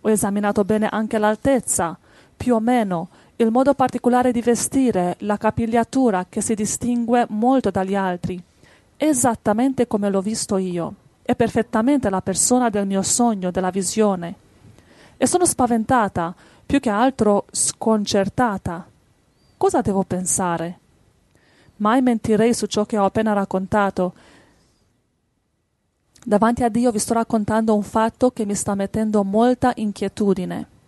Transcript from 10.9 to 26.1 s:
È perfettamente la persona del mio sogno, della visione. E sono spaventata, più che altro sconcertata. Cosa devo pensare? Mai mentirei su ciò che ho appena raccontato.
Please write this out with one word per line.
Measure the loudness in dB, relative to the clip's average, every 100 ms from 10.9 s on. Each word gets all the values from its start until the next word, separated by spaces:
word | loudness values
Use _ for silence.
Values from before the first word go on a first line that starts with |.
| -10 _ _
È | -4
perfettamente | 0 0 0 -2 0 2 2 0
la | -2
persona | -4 -2 2 2 2
del | 0 -2
mio | -2
sogno, | 0 0 2 0 -2
della | -2 -2
visione. | -2 -4 0 2 0 -6 -12 _ _ -20 -20 _ -20 -20 _
E | 0
sono | 2 0
spaventata, | 0 0 0 2 2 2 -2 -6 -8 -20 -20 _
più | -2
che | 0
altro | 2 0 2 2 2 0
sconcertata. | -4 -4 -2 0 0 2 0 0 0 -2 -2 -6 -10 -14 _ _ _ _ _ _ _
Cosa | 0 0
devo | 0 0
pensare? | -2 -4 -4 -2 -2 -2 -6 -10 _ _ _ _ _ _ _ _ _ _
Mai | 2 2
mentirei | 2 0 0 2 2
su | 2 -2
ciò | -2
che | -2 0
ho |
appena | 0 2 0
raccontato. | 0 0 -4 0 0 0 0 -4 -4 -20 -20 _ _ _ _ _ _ _ _ _ _ _ _ _ _ _ _ _